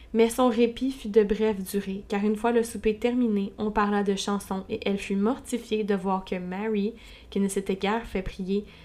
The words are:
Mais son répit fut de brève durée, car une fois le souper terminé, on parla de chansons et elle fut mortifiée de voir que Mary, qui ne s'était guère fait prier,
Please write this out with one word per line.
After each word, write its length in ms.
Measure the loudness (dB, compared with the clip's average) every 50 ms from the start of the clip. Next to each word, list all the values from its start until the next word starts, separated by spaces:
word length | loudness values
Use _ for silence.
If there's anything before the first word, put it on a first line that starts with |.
| -12 -2 2
Mais 160 | 4 4 4
son 180 | 4 4 4 4
répit 440 | 4 4 4 4 2 0 -4 -4 -4
fut 160 | -4 -6 2
de 140 | 4 4 6
brève 400 | 6 4 2 0 0 0 -2 -4
durée, 420 | -4 -4 -4 -2 -2 -4 -6 -6 -4
car 160 | -2 0 2
une 120 | 0 0
fois 160 | 2 2 2 2
le 100 | 2 2
souper 340 | 0 -2 -2 0 0 0
terminé, 560 | 2 0 0 2 2 2 2 2 2 0 -2 -4 -4
on 120 | -4 -2
parla 320 | 0 2 2 2 2 2 2
de 120 | 2 0
chansons 500 | 0 0 -2 -2 -2 -2 -4 -6 -6 -6 -6
et 100 | -6 -4 -2
elle 100 | -2 -2
fut 200 | -2 -2 -2 0
mortifiée 680 | 0 2 2 0 -2 -4 -6 -6 -6 -4 -2 -2 -2 0
de 100 | 0 0
voir 300 | 0 0 0 -2 -2 -2
que 120 | -4 -6
Mary, 580 | -6 -6 -6 -6 -4 -2 -2 0 0 0 0 -2 -6 -12 -20 -20 -20 -14 -6
qui 100 | -2 0
ne 100 | 0 0
s'était 280 | 0 -2 -2 -2 -2
guère 300 | -2 0 0 0 -2 -2
fait 160 | -4 -4 -4 -4
prier, 420 | -4 -6 -6 -4 -2 -2 -2 -2 -4 -10 -20